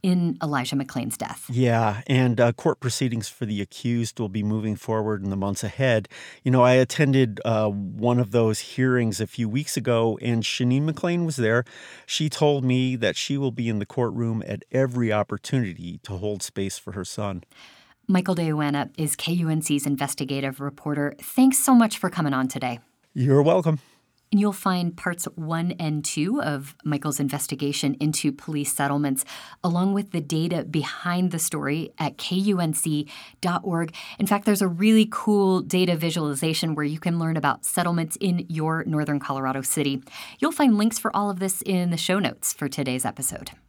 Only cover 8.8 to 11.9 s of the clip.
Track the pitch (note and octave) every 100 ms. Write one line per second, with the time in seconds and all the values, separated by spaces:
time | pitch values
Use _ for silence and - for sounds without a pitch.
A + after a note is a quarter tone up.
8.8 | C3 B2 A2+ G2+ A2 - A2+ A#2+ D3+ -
9.8 | A#2+ A#2 A2+ G#2+ A#2+ A#2 - - B2 C3
10.8 | D3+ D#3 F3 F3 E3 B2+ A2+ A#2 B2 -
11.8 | -